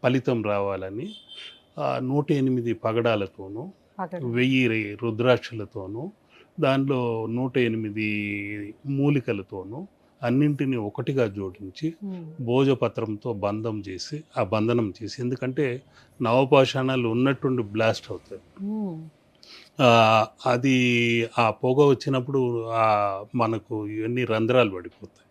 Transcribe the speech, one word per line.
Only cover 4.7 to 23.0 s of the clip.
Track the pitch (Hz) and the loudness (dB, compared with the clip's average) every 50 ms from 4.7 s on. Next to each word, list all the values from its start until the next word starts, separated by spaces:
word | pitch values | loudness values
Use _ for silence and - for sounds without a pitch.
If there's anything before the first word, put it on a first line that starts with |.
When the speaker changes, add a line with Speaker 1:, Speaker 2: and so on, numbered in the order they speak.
| 110 110 107 101 104 101 - | 0 0 -2 -6 -8 -6 -4
Speaker 1:
రుద్రాక్షలతోనూ, | 117 113 107 117 127 123 113 - - 117 110 104 - _ 110 95 92 101 113 139 190 - _ _ _ _ - - _ _ - | -4 -2 0 4 4 4 4 2 -6 -10 -10 -12 -10 _ -12 -12 -10 -10 -10 -10 -10 -12 _ _ _ _ -20 -20 _ _ 0
దానిలో | 156 135 135 135 135 135 139 127 123 120 117 113 113 | 2 2 4 4 2 2 0 0 0 -2 -2 -2 -4
నూట | 110 113 120 127 131 123 135 | -4 -4 -2 -4 0 2 2
ఎనిమిది | 123 117 113 113 110 107 104 107 107 107 104 104 104 104 101 101 101 101 104 104 101 101 - _ _ | 2 2 2 -2 -4 -4 -4 -2 -2 -2 -2 -2 -2 -4 -4 -6 -6 -8 -8 -10 -10 -12 -14 _ _
మూలికలతోనూ | 139 139 139 139 147 151 139 120 - 117 101 95 _ - 98 90 95 110 139 190 196 _ _ _ _ _ _ - | -6 -2 0 2 2 2 2 0 -2 -4 -4 -4 _ -10 -12 -10 -10 -12 -14 -14 -16 _ _ _ _ _ _ -2
అన్నింటినీ | 120 123 135 151 147 147 135 147 135 135 | 0 2 2 2 2 2 0 -2 -2 -2
ఒకటిగా | 120 107 104 - - 123 - 139 135 123 | -2 -2 -4 -6 -6 -6 -4 0 0 0
జోడించి | 110 98 104 98 95 90 - 101 95 90 - 151 156 165 _ 208 | 0 0 -4 -8 -8 -8 -10 -14 -16 -12 -8 -8 -8 -8 _ -12
Speaker 2:
మ్మ్. | 196 190 180 170 160 156 165 131 | -10 -10 -10 -12 -14 -12 -8 -4
Speaker 1:
భోజపత్రంతో | 113 120 127 139 135 135 123 - 113 - - 113 107 107 101 - 127 113 | 0 2 2 4 4 4 2 0 -2 -2 -4 -6 -6 -6 -8 -6 -8 -6
బంధం | 101 98 101 101 107 107 113 107 107 98 95 | -4 -2 -2 -2 -2 -4 -6 -6 -6 -8 -10
చేసి, | 95 90 - - 147 151 156 _ _ 139 | -10 -12 -10 -10 -12 -12 -12 _ _ -4
ఆ | 117 | -2
బంధనం | 92 104 110 107 113 120 120 113 101 90 - 113 | 0 0 0 2 2 2 0 0 -2 -4 -8 -12
చేసి, | 101 - - 123 | -12 -10 -6 -6
ఎందుకంటే | 123 131 127 - 127 131 135 151 131 120 131 - _ _ - - _ _ _ 127 | -6 -4 -4 -6 -6 -2 -2 -2 -2 -2 -6 -10 _ _ -20 -20 _ _ _ 0
నవపాషాణాలు | 113 117 127 139 135 143 139 135 131 - 139 131 131 131 131 123 117 | 2 4 4 4 6 8 6 6 6 4 -2 0 0 0 0 0 0
ఉన్నట్టుండి | 113 117 127 135 139 127 - 139 131 123 113 | 2 2 2 2 2 0 0 -2 0 0 -2
బ్లాస్ట్ | 101 101 107 113 113 110 - - - | -2 0 2 2 2 2 0 -4 -12
అవుతాయి. | 104 87 - - 98 95 _ _ _ - 196 | -14 -14 -14 -16 -18 -18 _ _ _ -10 -8
Speaker 2:
మ్మ్. | 202 214 220 214 190 170 160 160 160 _ _ _ _ _ _ - - - - - - _ - | -6 -6 -4 -6 -6 -6 -8 -12 -16 _ _ _ _ _ _ -20 -20 -20 -20 -20 -20 _ 4
Speaker 1:
ఆ, | 143 123 117 117 113 110 110 110 107 - - _ - | 6 6 8 8 8 8 6 4 4 2 -4 _ -2
అది, | 131 123 123 127 139 131 127 123 123 120 120 120 117 117 117 113 113 - - | 0 0 2 2 2 2 4 4 4 2 2 2 2 2 0 0 -2 0 2
ఆ | 120 113 | 2 2
పొగ | 110 - - 131 127 135 147 143 | 2 0 0 0 4 6 6 6
వచ్చినప్పుడు, | 135 - - 143 135 131 127 127 139 135 127 123 120 117 113 113 | 6 2 0 -2 -2 -2 -2 0 -2 0 0 0 -2 -2 -4 -2
ఆ, | 113 113 110 110 107 104 | 0 2 4 4 4 4